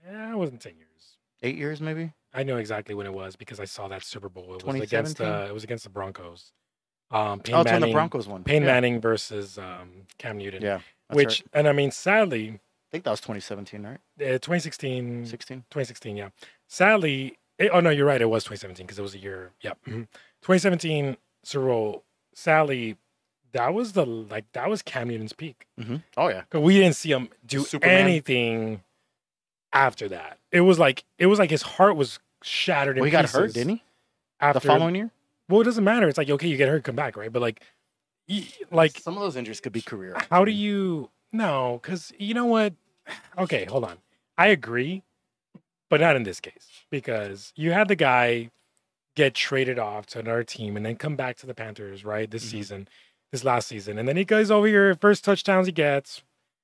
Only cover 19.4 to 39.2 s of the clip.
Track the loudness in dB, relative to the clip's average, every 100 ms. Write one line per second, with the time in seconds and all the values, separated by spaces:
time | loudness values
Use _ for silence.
19.4 | -14 _ -14 -12 -12 -12 -12 -18 _ _
20.4 | 2 2 4 0 -2 -2 -2 -6 _ _
21.4 | -8 -2 0 0 -2 -6 _ _ _ -6
22.4 | 2 2 2 -2 -6 -10 _ _ _ _
23.4 | _ -2 0 -2 -2 0 0 -2 -8 -10
24.4 | -10 -6 -4 -4 -6 -8 -6 -6 -8 -12
25.4 | -16 -16 _ -14 -10 -10 -6 -2 0 -2
26.4 | -4 2 6 8 6 4 -2 -2 -4 _
27.4 | -6 -6 -4 0 4 6 6 2 0 0
28.4 | 0 -2 -4 -6 -12 _ _ _ _ _
29.4 | _ _ _ 2 2 0 -8 -10 -14 -20
30.4 | _ 4 6 6 6 2 -4 2 4 6
31.4 | 4 2 -2 4 6 6 0 -6 _ _
32.4 | -8 -4 0 0 0 2 4 4 4 2
33.4 | 0 0 -2 -4 _ _ _ _ _ 0
34.4 | 2 2 4 4 2 -2 -6 -12 _ _
35.4 | 2 4 4 2 2 4 4 2 0 0
36.4 | 0 2 2 2 -2 -6 -6 -6 -6 -2
37.4 | -2 -4 _ _ _ _ _ _ -8 -6
38.4 | -6 -14 -2 2 2 2 -10 -6